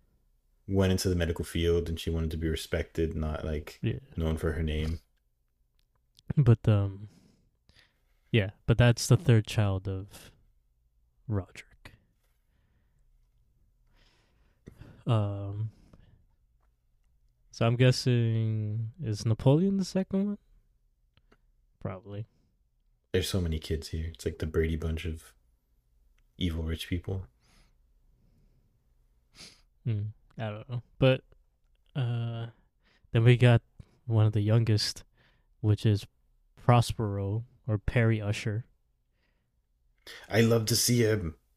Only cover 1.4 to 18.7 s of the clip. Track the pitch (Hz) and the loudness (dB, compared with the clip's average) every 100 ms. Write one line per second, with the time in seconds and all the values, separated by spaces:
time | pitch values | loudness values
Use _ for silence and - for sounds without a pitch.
1.4 | 80 - 85 85 82 82 - 82 80 80 | -4 -2 2 0 0 -6 -4 -4 -4 -4
2.4 | 80 78 - 85 76 - 80 76 78 76 | -4 -6 -6 -6 -6 -4 -4 -4 -6 -6
3.4 | 80 76 78 - - - - - 80 80 | -6 -8 -8 -8 -6 -6 -10 -6 -4 -2
4.4 | 82 78 80 76 78 80 _ _ _ _ | -4 -4 -4 -4 -4 -6 _ _ _ _
5.4 | _ _ _ _ _ _ _ _ - - | _ _ _ _ _ _ _ _ -6 2
6.4 | 117 113 - 104 101 98 104 _ _ _ | 4 4 4 2 0 -8 -18 _ _ _
7.4 | _ _ _ _ _ _ _ _ - 117 | _ _ _ _ _ _ _ _ -2 -2
8.4 | 95 - - 113 120 117 - 123 - 113 | -2 -6 0 4 4 4 4 4 6 4
9.4 | - - 101 95 95 95 98 - - _ | 4 0 0 -2 -4 -8 -10 -18 -20 _
10.4 | _ _ _ _ _ _ _ _ - 101 | _ _ _ _ _ _ _ _ -8 -6
11.4 | 90 - - _ - _ _ _ _ _ | -6 -18 -20 _ -20 _ _ _ _ _
12.4 | _ _ _ _ _ _ _ _ _ _ | _ _ _ _ _ _ _ _ _ _
13.4 | _ _ _ _ _ _ _ _ _ _ | _ _ _ _ _ _ _ _ _ _
14.4 | _ _ - - - - - 113 101 101 | _ _ -20 -20 -20 -14 -2 0 0 -4
15.4 | 101 101 110 - - - - _ _ _ | -8 -6 -8 -10 -20 -20 -20 _ _ _
16.4 | _ _ _ _ _ _ _ _ _ _ | _ _ _ _ _ _ _ _ _ _
17.4 | _ - 117 120 127 127 131 120 117 113 | _ -2 0 4 4 4 2 2 2 0
18.4 | 110 110 107 | -2 -2 -4